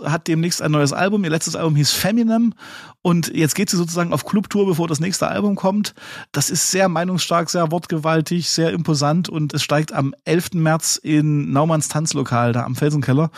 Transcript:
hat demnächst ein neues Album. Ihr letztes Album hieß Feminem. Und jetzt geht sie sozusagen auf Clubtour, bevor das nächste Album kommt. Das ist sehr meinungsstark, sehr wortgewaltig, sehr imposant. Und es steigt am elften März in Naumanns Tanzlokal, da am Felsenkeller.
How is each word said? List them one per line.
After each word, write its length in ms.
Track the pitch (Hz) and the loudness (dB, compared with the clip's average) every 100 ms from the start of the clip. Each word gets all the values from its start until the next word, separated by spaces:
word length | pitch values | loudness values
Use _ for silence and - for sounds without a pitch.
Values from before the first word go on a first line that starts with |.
hat 240 | 147 165 - | -2 -2 0
demnächst 320 | 165 170 - | 0 0 -2
ein 100 | 160 | 0
neues 220 | 151 143 | 2 2
Album. 320 | - 190 208 | 2 0 0
Ihr 60 | 170 | 0
letztes 260 | 160 - 160 | -2 -2 -2
Album 180 | 160 | 2
hieß 180 | 147 143 | 2 2
Feminem. 600 | - 180 233 226 226 233 - - - - - | 0 0 2 2 2 2 -2 -10 -20 -20 -4
Und 340 | 180 170 151 | 2 2 0
jetzt 200 | - 156 | 0 0
geht 160 | - 202 | 2 0
sie 80 | 180 | 0
sozusagen 340 | 170 170 170 | -2 -2 -2
auf 140 | 143 - | -2 -2
Clubtour, 400 | 208 196 202 196 | -2 0 0 2
bevor 200 | 160 170 | 2 0
das 140 | 147 | -2
nächste 280 | 175 180 - | -2 -2 -2
Album 280 | 185 208 196 | 0 0 0
kommt. 380 | 190 208 202 - - - - | 0 0 -2 -8 -16 -18 -8
Das 200 | 151 135 | -4 -2
ist 200 | 170 - | -2 0
sehr 200 | 185 190 | 2 2
meinungsstark, 580 | 165 180 180 - 170 165 | 0 -2 -2 0 0 0
sehr 240 | 180 165 | 0 0
wortgewaltig, 800 | 175 - 160 156 160 156 175 151 | -2 -2 -2 2 2 2 -2 -2
sehr 200 | - 165 | 0 0
imposant. 600 | 185 160 147 143 165 175 | 0 0 0 2 0 0
Und 240 | 160 151 | -2 -2
es 80 | 147 | -2
steigt 300 | - 147 156 | 0 0 0
am 200 | - 139 - - | -2 -2 -4 -2
elften 360 | 165 - 175 | 0 0 0
März 380 | 160 160 - - | 2 2 0 -4
in 480 | 151 151 151 147 143 | 0 2 2 2 0
Naumanns 380 | 135 160 156 - | 0 2 0 0
Tanzlokal, 640 | 151 160 139 131 120 120 | -2 -2 -2 0 2 2
da 120 | 117 | 0
am 120 | 120 127 | -2 -2
Felsenkeller. 540 | 151 147 131 131 160 | 0 0 2 2 0